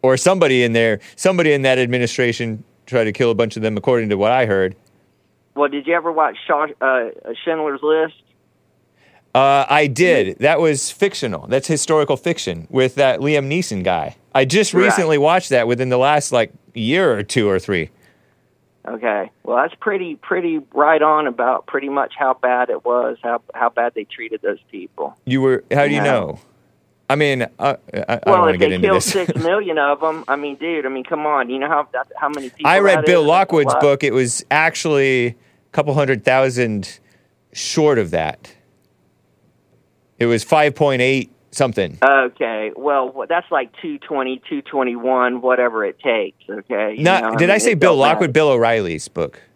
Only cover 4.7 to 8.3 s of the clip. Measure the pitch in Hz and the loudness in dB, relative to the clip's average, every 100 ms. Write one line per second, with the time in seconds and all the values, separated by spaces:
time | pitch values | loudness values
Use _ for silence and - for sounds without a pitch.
4.7 | 92 _ _ _ _ _ _ _ - 143 | -4 _ _ _ _ _ _ _ -2 -2
5.7 | 143 139 170 165 160 147 117 - 151 147 | -2 -2 -2 -2 0 -2 -2 -4 -2 -2
6.7 | - 131 131 113 - - 113 - 160 156 | -2 -2 0 -4 -10 -14 -8 -6 -4 -4
7.7 | 139 151 160 160 _ _ | -4 0 0 0 _ _